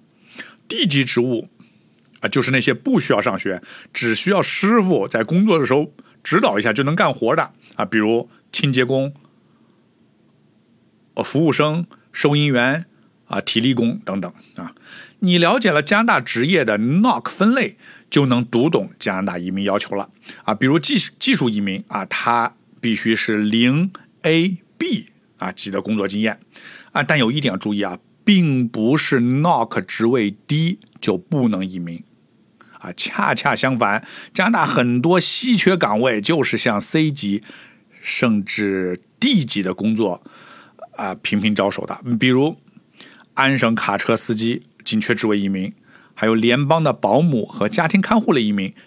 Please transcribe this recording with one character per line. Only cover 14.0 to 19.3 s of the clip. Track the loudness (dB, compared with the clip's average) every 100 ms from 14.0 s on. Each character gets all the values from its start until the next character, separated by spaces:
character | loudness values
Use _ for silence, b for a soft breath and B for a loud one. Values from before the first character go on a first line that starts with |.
等 | -6 -6
等 | -6 -12 B B
啊。 | -16 -18 B B B B
你 | 2 4
了 | 4 4
解 | 2
了 | 2
加 | 2 2
拿 |
大 | 2 2
职 | 0 -2 2
业 | 2
的 | 2 2
knock | 2 2 2 0 -4
分 | 0 2
类， | 2 -2 -8 B B B
就 | 0 2
能 | 0
读 | 0 0 2
懂 | 0 -2 -8
加 | -4 -4
拿 |
大 | -4